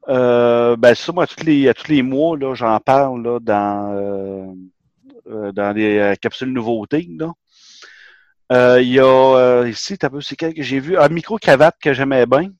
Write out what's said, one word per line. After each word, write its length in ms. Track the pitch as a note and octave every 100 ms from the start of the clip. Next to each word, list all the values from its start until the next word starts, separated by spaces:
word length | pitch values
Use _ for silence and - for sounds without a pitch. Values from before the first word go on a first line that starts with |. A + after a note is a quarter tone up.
| -
Euh, 680 | C3 B2 A#2+ A#2+ A#2+ A#2+ A#2
ben, 180 | A#2+
ça, 180 | A#2 -
moi, 120 | F3
à 20 | D#3
tous 180 | - D#3+
les, 200 | D3 C3+
à 60 |
tous 160 | A2+ -
les 120 | D3
mois, 340 | B2+ C3 D#3+ D#3
là, 180 | C3+
j'en 240 | B2+ A#2+ G#2+
parle, 440 | - C3+ C#3 B2+
là, 160 | A#2 A#2+
dans, 540 | A2+ G#2 G#2 G2+ G2+ G2+
euh, 500 | G2+ G2 G2 F#2+ F#2+ F#2 F#2 _ _ _ C4 - -
euh, 200 | A2 G2+
dans 220 | G2 G2+
les, 220 | G#2 G#2+ G#2
euh, 180 | G2+
capsules 380 | G2 A#2 - C3
nouveautés, 560 | B2+ A2+ A#2 G#2 D3 F3 D#3+
là. 140 | D#3+ - _ _ _ - - - - _ _ _ _
Euh, 300 | B2+ B2 B2+
il 60 | B2+
y 100 | B2+
a, 60 | C3
euh, 600 | C3 C3 C3 B2+ B2 A#2+
ici, 300 | G#2+ - G3
t'as 140 | C#3+
peu, 100 | C#3
c'est 160 | C#3+ C#3
quel 160 | E3
que 100 | D#3+
j'ai 160 | C3 C3+
vu? 200 | C#3 F3+
Ah, 100 | D3
Micro-Cravate 680 | E3 - G#3+ - C3+ D#3 -
que 120 | D3+
j'aimais 320 | B2+ C#3 C3+ A#2+
bien 240 | C3 F#3